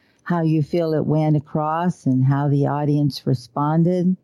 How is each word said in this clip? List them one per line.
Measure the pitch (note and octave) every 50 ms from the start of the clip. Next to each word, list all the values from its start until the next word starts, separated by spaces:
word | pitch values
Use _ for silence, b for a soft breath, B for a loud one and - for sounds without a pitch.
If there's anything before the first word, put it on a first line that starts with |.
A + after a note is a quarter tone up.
| b b b b b
how | - F3 E3+
you | E3 D#3+ D#3 D#3+
feel | D3 - - F3 E3 D#3+
it | D#3 D3 -
went | - D3+ D#3 D#3 D#3 D3+ D3+
across | D3+ - - D#3+ D3+ D3+ D#3 E3 F3 F3+ - - -
and | C3+ B2+ C3
how | C3 C3+ C#3 C#3 C#3+ C#3+
the | C#3+ C#3+ C#3+
audience | C3+ C#3 C#3+ D3+ D3 D3 D3 D3 C#3+ - - -
responded. | C#3+ C3+ - - - - C#3+ D3 D3+ D#3 E3 E3 F3 F3+ F3+ E3+ F#3 F#3 -